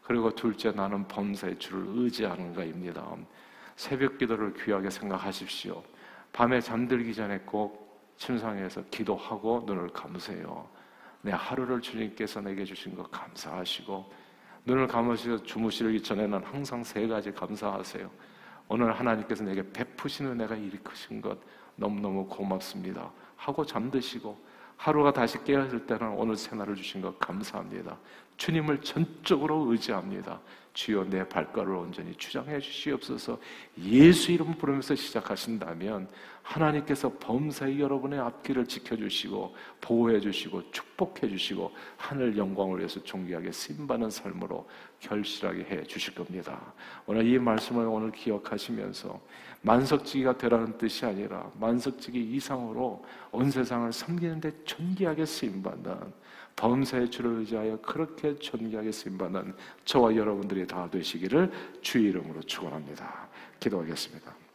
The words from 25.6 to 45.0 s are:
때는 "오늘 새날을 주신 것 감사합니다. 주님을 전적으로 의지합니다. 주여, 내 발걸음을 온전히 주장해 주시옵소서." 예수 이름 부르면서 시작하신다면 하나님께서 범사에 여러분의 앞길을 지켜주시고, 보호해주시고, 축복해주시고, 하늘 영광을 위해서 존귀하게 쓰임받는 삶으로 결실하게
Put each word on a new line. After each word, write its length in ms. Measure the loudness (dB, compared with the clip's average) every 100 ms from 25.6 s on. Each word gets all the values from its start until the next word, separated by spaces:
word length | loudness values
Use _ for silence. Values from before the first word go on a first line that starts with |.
| 2 -2 -2
때는 280 | -2 0
"오늘 240 | 0 0 0
새날을 380 | -4 -6 -4 -4
주신 260 | -6 -6
것 180 | -6 -4
감사합니다. 800 | -4 -4 -6 -8 -8 -8 -8 -12 -16 -20 -20 -6
주님을 420 | 0 2 2 0
전적으로 880 | 0 0 0 -2 2 4 4 2 4
의지합니다. 680 | 4 2 -2 -2 -6 -8 -10 -14 -20 -12
주여, 320 | -6 0 2 2
내 180 | 0 0
발걸음을 480 | -2 0 -2 -2 -2
온전히 400 | -4 -8 -10 -10
주장해 440 | -8 -6 -4 -6
주시옵소서." 800 | -6 -6 -4 -4 -4 -6 -4 -6 -8 -16 -16 -8
예수 520 | 6 12 12 12 6
이름 220 | 4 2
부르면서 420 | 0 0 0 2 -2
시작하신다면 1120 | 0 -4 -2 -4 -2 -4 -4 -6 -4 -4 -6 -12 -18 -16
하나님께서 680 | -6 2 4 4 0 0 0 -2
범사에 580 | -2 0 0 -2 -2 2
여러분의 420 | 2 2 0 -2
앞길을 460 | -2 -4 -2 0 0
지켜주시고, 880 | -4 -4 -4 -2 -2 -2 -4 -6 -10 -18 -14
보호해주시고, 880 | 2 6 8 6 4 -2 -4 -6 -6
축복해주시고, 1000 | -10 -10 -4 -4 0 -2 0 -2 -2 -4 -6 -16 -12
하늘 400 | -6 0 2 2
영광을 420 | 0 2 0 0
위해서 240 | -4 -6
존귀하게 480 | -8 -6 -4 -4 -6
쓰임받는 580 | -8 -8 -8 -2 0 0
삶으로 580 | -4 -8 -8 -6 -6 -8 -18 -20
결실하게 680 | _